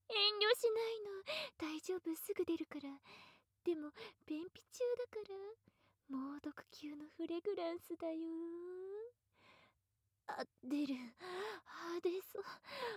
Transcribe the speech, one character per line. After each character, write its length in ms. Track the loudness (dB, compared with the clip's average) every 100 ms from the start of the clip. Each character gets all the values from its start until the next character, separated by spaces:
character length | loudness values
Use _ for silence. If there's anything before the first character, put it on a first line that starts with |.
| 0
遠 280 | 6 6 8
慮 160 | 8 8
し 120 | 6
な 200 | 6 2
い 100 | 0
の。 220 | -4 -6 -4 -4 -4 -2
大 220 | -2 -2
丈 160 | 0 0
夫、 180 | 0 -2
す 180 | -2
ぐ 100 | 0
出 120 | 2 0
る 100 | -2
か 140 | -6
ら。 200 | -8 -12 -16 -20 -20 -20 _ _
で 100 | 0
も、 180 | 0 -2 -8 -14 -12 -6
便 220 | -4 -4
秘 160 | -10 -10
中 260 | 0 2 2
だ 100 | -2
か 120 | -6 -6
ら。 80 | -8 -8 -12 _ _ _ _ -6
猛 320 | -4 -4 -6
毒 260 | -8 -10 -14
級 260 | -10 -10 -8
の 120 | -10 -6
フ 100 | -2
レ 140 | 0
グ 140 | 0 0
ラ 160 | 0
ン 60 | -2
ス 180 | -4 -2
だ 160 | -2
よ。 140 | 0 -2 -2 -4 -4 -6 -6 -6 -6 -8 -12 _ _ -20 -20 -20 _ _ _ _ _ -6
あ、 180 | -4 -6 _
出 240 | 0 2 4
る。 80 | 2 -4 -10
あ、 800 | -6 -4 -2 -4 -10 -8 -2 2
出 180 | 4 2
そ 200 | -2 -6
う。 40 | -6 -8 -8 -2 -2